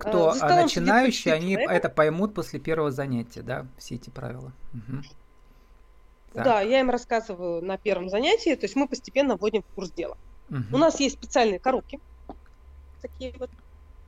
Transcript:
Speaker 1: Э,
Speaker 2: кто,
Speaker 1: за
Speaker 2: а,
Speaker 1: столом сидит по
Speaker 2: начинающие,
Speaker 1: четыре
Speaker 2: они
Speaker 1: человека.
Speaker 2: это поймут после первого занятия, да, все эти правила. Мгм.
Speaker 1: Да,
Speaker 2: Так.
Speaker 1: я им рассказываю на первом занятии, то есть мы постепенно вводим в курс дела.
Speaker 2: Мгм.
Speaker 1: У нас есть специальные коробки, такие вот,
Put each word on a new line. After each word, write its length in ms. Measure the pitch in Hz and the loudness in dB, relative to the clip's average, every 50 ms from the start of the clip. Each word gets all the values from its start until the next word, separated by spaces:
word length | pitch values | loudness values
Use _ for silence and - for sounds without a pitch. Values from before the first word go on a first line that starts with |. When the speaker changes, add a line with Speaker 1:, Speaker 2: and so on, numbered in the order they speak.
| - | -2
Speaker 1:
Э, 40 | 208 | 0
Speaker 2:
кто, 200 | 214 175 - 160 | 2 4 4 4
Speaker 1:
за 100 | - 269 | 4 4
Speaker 2:
а, 120 | 302 294 | 2 4
Speaker 1:
столом 180 | 359 349 339 294 | 4 4 4 4
сидит 320 | - - 170 170 214 240 | 2 0 2 4 4 6
по 60 | 262 254 | 4 4
Speaker 2:
начинающие, 260 | 233 - - 170 160 | 0 0 0 0 0
Speaker 1:
четыре 20 | |
Speaker 2:
они 180 | 160 170 185 190 | 0 0 -2 0
Speaker 1:
человека. 160 | 208 269 - | 0 0 0
Speaker 2:
это 200 | 185 175 - 156 | 0 0 0 0
поймут 440 | - - 151 156 156 175 202 208 - | 2 2 2 2 2 0 -2 -2 -2
после 260 | 175 160 - - 139 | -6 -8 -6 -8 -8
первого 320 | - 160 160 160 151 147 | -4 -4 -2 0 0 -2
занятия, 500 | 127 139 139 139 127 117 117 - - - | -2 -4 -4 -2 -2 -4 -4 -6 -10 -12
да, 260 | 113 117 127 143 135 127 - - | -8 -8 -8 -8 -8 -12 -16 -18
все 180 | - - 123 | -14 -12 -12
эти 140 | 123 - 135 | -12 -12 -14
правила. 440 | - 135 131 120 120 127 131 131 131 - - - - | -14 -12 -10 -10 -10 -12 -14 -16 -14 -12 -12 -10 -10
Мгм. 360 | 120 104 117 131 143 147 143 - - - - _ - - - - - - _ - - - - - - - - - _ _ - - | -10 -10 -10 -10 -10 -10 -14 -18 -20 -20 -20 _ -20 -20 -20 -20 -20 -20 _ -20 -20 -20 -20 -20 -20 -20 -20 -20 _ _ -14 -8
Speaker 1:
Да, 260 | 214 233 262 226 208 | 0 2 4 4 4
Speaker 2:
Так. 0 | |
Speaker 1:
я 180 | 196 220 262 269 | 4 4 4 4
им 100 | 254 254 | 4 2
рассказываю 720 | 247 240 - - 233 226 220 - 190 175 180 175 170 170 170 | 0 -2 -2 -2 -2 -2 -2 -4 -8 -6 -4 -4 -4 -4 -4
на 140 | 190 190 185 | -4 -6 -4
первом 320 | - 214 190 175 180 185 | -2 -2 -2 -2 -2 -2
занятии, 460 | 190 214 262 330 440 453 - 349 262 | -2 0 4 4 2 4 4 0 0
то 100 | - - | 0 -2
есть 100 | 196 - | -2 0
мы 120 | 269 285 - | 0 0 0
постепенно 480 | 247 202 - - - 262 285 269 220 170 | -2 -8 -10 -2 0 2 2 2 0 0
вводим 240 | 202 220 226 202 - | 0 0 0 0 -4
в 100 | - - | -4 -8
курс 160 | 196 190 165 | -10 -10 -8
дела. 240 | - - 170 - - - - - - - - - | -6 -8 -8 -8 -8 -12 -18 -20 -20 -20 -14 -8
Speaker 2:
Мгм. 160 | - 131 117 104 | -8 -6 -6 -2
Speaker 1:
У 60 | - 269 | 2 4
нас 200 | 330 320 - - | 4 4 4 2
есть 180 | 277 254 - - | 0 -2 -2 -4
специальные 420 | - - - 277 233 220 190 180 | -12 -2 2 4 4 4 2 0
коробки, 400 | - 262 262 214 - - - - - - - - - - - - - - - - - - - - - - - - | 0 -2 -2 -2 -4 -8 -14 -18 -18 -20 -20 -20 -20 -20 -20 -20 -20 -20 -20 -20 -20 -20 -20 -20 -20 -20 -20 -16
такие 340 | - 269 - - 262 254 240 - | -16 -16 -12 -12 -12 -12 -10 -10
вот, 120 | 247 247 - - - - - - - - - - - | -12 -12 -12 -18 -20 -20 -20 -20 -20 -20 -20 -20 -20